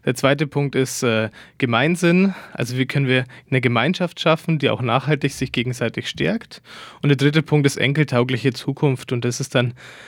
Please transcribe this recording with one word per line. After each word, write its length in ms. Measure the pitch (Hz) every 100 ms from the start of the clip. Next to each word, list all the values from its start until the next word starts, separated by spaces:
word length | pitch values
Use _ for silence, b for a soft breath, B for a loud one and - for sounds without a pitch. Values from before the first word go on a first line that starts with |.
| 139
Der 100 | 120
zweite 320 | 135 143 147
Punkt 260 | 143 143
ist, 300 | 131 131 -
äh, 260 | 123 110 110 B B -
Gemeinsinn. 760 | 123 117 151 175 170 180 196 B B
Also 240 | - 117 127
wie 80 | 127
können 220 | 143 131
wir 180 | 131 120 B -
eine 80 | 131
Gemeinschaft 640 | 123 120 139 185 175 -
schaffen, 360 | 160 160 - 156
die 120 | 151
auch 120 | 107
nachhaltig 520 | 120 127 131 147 143
sich 180 | - 131
gegenseitig 560 | 131 120 120 113 104 -
stärkt? 540 | - 156 214 - - B B B B
Und 80 | 147
der 80 | 139
dritte 260 | 143 156
Punkt 240 | 143 151 139
ist 80 | -
enkeltaugliche 800 | 131 143 147 120 127 123 135
Zukunft. 580 | 123 - 135 147 127 -
Und 140 | 123 123
das 160 | 123
ist 120 | 139
dann 200 | 131 120 B B B